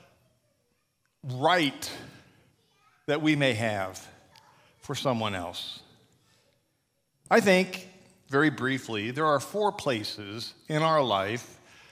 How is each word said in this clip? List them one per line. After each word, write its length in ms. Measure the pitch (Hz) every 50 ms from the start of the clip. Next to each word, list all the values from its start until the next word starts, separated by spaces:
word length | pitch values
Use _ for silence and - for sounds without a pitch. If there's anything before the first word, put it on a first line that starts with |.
| _ _ _ _ _ _ _ _ _ _ _ _ _ _ _ _ _ _ _ _ _ _ _ _
right 680 | - 135 127 123 139 160 180 180 156 139 135 - - - - - - - - - - _ _ _ _ _ _ _ _ _ _ _ _ _ _ _ _
that 160 | - 143 151
we 140 | 156 156 156
may 180 | 143 143 131 117
have 500 | 107 117 110 104 101 95 92 92 - - - - - _ _ - - _ _ _ _ _ _ _ _
for 160 | - - 139
someone 400 | 120 - 139 123 113 110 104 98
else. 460 | 92 87 87 90 - - - - - - - _ _ _ _ _ _ _ _ _ _ _ _ _ _ _ _ _ _ _ _ _ _ _ _ _ _ _ -
I 100 | 185 226
think, 480 | 190 202 185 185 190 190 - - - - - - - _ _ _ _ -
very 220 | 131 139 151 151
briefly, 600 | 143 107 123 131 131 127 - - 113 104 101 117
there 160 | 127 143 160
are 120 | 156 147 135
four 320 | - - - 202 214 202
places 840 | 202 - - 147 123 110 107 - - - 104 98 104 120 120 - - _ _ -
in 140 | 156 151
our 200 | 160 160 160 151
life 560 | 135 117 101 98 95 101 117 123 - - - - - - - - - -